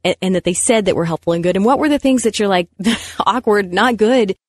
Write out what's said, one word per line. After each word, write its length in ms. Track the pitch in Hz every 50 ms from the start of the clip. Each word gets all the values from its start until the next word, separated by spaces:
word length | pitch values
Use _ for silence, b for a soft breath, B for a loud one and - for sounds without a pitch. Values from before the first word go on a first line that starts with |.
| -
and, 140 | 180 - -
and 140 | 190 190 185
that 80 | 175 -
they 100 | 175 -
said 340 | - - - 233 220 196
that 100 | 190 -
were 80 | - 170
helpful 300 | 165 165 - _ 165 170
and 80 | 170 165
good? 100 | 180 180
And 100 | 190 202
what 140 | 233 269 269
were 100 | 311 302
the 120 | 294 277
things 240 | - 269 262 247 220
that 160 | 226 - -
you're 80 | 208 202
like, 200 | 190 180 175 - _ - 180 226 226
<laughs> 240 | - - - - - -
"Awkward, 480 | - 214 254 - 226 208 208 196 175 175
not 240 | 196 226 247 240
good"? 380 | 196 214 220 262 262 220 190 - - _